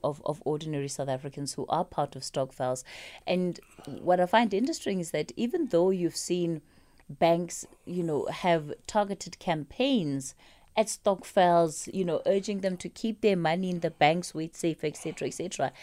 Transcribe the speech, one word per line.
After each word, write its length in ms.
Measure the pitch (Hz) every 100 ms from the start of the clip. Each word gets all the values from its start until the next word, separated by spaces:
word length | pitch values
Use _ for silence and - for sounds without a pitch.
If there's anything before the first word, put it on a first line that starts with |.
of, 180 | - 147 -
of 160 | 151 -
ordinary 440 | 151 160 147 139
South 200 | - 135
Africans 440 | 131 139 135 139
who 120 | - 139
are 180 | 156 185
part 300 | - 147 139
of 60 |
stokvels. 600 | - - 135 - 127 127 - - - - -
And 340 | 185 180 170 - - - 139
what 180 | - 180
I 60 | 180
find 280 | 226 240
interesting 460 | 196 269 330 - 190
is 120 | 165
that 200 | 151 156 -
even 300 | 240 339 285
though 240 | 165 185
you've 260 | 190 170 -
seen 440 | - 180 170 160 - _ _ _ -
banks, 560 | 143 165 170 170 - - - -
you 180 | 175
know, 220 | 170 147 -
have 480 | - 185 170 151 - -
targeted 540 | 214 202 196 - -
campaigns 960 | - 160 139 - 262 262 156 139 135 - - - _ -
at 100 | 220
stokvels, 1040 | - - 190 - - 180 170 170 151 -
you 140 | 185 175
know, 160 | 156 -
urging 320 | 196 196 202
them 180 | 190 180
to 100 | 175
keep 340 | - 226 233
their 140 | 214 185
money 360 | 160 170 185
in 80 | 180
the 100 | 165
banks 460 | - 147 170 170 160
where 80 |
it's 160 | 160 -
safe, 240 | 170 160
et 120 | 151 147
cetera, 320 | 160 151 139
et 60 |
cetera, 380 | - 180 - 135 -